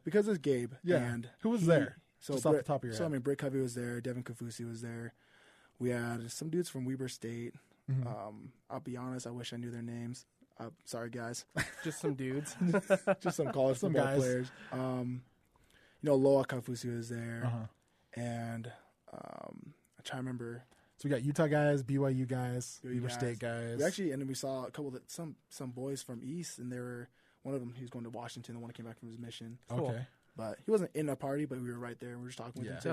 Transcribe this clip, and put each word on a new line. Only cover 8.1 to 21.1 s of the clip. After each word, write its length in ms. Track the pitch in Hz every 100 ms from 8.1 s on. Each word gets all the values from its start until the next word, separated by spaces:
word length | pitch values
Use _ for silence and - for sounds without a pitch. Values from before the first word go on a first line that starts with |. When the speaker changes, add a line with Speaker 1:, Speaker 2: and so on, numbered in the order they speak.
| 110 104 107 - - _
Speaker 1:
I'll 120 | 127
be 160 | 131 123
honest, 300 | 127 127 117
I 40 |
wish 220 | 120 120
I 40 | 120
knew 140 | 120
their 120 | 117
names. 440 | 117 117 120 123 - _ _ _
Uh, 120 | 117 -
sorry, 240 | - 117 117
guys. 360 | 120 117 120 - -
<laughs> 280 | - -
Speaker 3:
Just 160 | 165 147
some 140 | 165
dudes. 400 | 135 131 135 147 -
<laughs> 600 | 180 190 - 190 - 190
Speaker 1:
Just 160 | - -
some 140 | 156
college 260 | 143 131 127
Speaker 2:
Some 140 | -
Speaker 1:
football 200 | 156 135
Speaker 2:
guys. 60 | 139
Speaker 1:
players. 320 | 127 127 127 - -
Um, 500 | 131 131 127 123 123 - _ _ _ _ - - _
you 60 | 151
know, 60 | 139
Loa 280 | 135 139 135
Kafusi 480 | 131 117 120 127
was 140 | 117 117
there. 360 | 117 117 117 120
Speaker 2:
Uh-huh. 200 | 117 110 - _ _ _ -
Speaker 1:
And, 500 | 120 117 117 117 117 - - _ -
um, 600 | - - 50 50 50 50 147 _ _
I 40 |
try 140 | - 135
to 60 |
remember. 420 | 127 123 120 120 - _ _ _
Speaker 2:
So 100 |
we 20 | 143